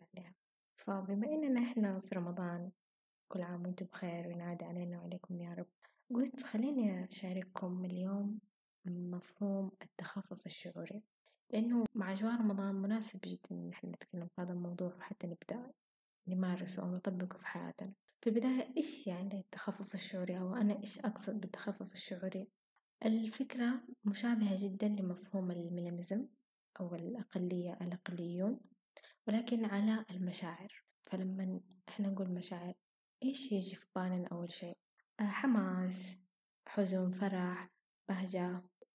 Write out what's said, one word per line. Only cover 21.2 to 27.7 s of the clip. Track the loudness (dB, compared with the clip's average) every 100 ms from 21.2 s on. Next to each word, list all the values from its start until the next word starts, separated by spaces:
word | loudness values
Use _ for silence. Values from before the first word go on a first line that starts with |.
| -2 -4
بالتخفف | -4 -4 -4 -4 -6
الشعوري؟ | -8 -8 -4 -4 -4 -6 _ _ _ _ 0 4
الفكرة | 4 2 -2 -2 2 2 2 -2 -2 0
مشابهة | 2 4 4 4 4
جدًا | 0 2 2
لمفهوم | 2 0 -2 -2 0 0
المينيميزم | 0 -2 -2 -2 -2 0 0 0 -8 _ _ _ -6
أو | -4 -4
الأقلية، | -4 -6 -4 0 0 0 -2